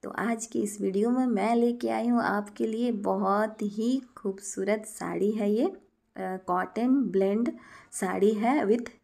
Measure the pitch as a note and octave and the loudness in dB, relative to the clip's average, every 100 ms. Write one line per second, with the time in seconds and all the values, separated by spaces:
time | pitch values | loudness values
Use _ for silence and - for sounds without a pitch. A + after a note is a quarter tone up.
0 | - - G#3+ A3+ - A#3+ G#3 G#3 G3 F#3+ | -8 -4 -2 -2 -4 -2 -2 -2 -2 2
1 | A3+ B3+ B3+ G#3 G#3 A#3 A#3+ A#3+ A3+ A3 | 2 2 2 2 2 4 2 2 -2 0
2 | A#3 A#3+ - G3+ G#3 - A3+ A3 A#3+ G#3+ | 2 2 2 0 -4 -4 -4 0 0 0
3 | G3 F#3+ F#3+ G3+ G#3+ G#3+ G#3 G#3 A#3 C4 | 0 0 2 2 0 -2 -6 -2 0 0
4 | B3+ - G3+ G3 - - F#3+ G#3+ - - | -4 -8 -8 -6 -10 -6 -2 -2 -4 -10
5 | F3 F3 G3+ G#3+ G3+ G#3+ E4 F#4+ _ _ | -6 0 0 0 0 2 0 -2 _ _
6 | _ - F#3+ F#3 F#3 F3+ F#3 G#3+ B3 C4+ | _ -10 -8 -8 -2 -2 -2 -2 2 2
7 | A3 F#3+ G3 G#3 A#3+ - - - - - | 2 2 2 2 0 -4 -18 -20 -16 -6
8 | F#3 F#3+ G3+ G#3+ A3+ D4 G3+ A#3+ - - | -4 2 4 4 2 2 2 0 0 -14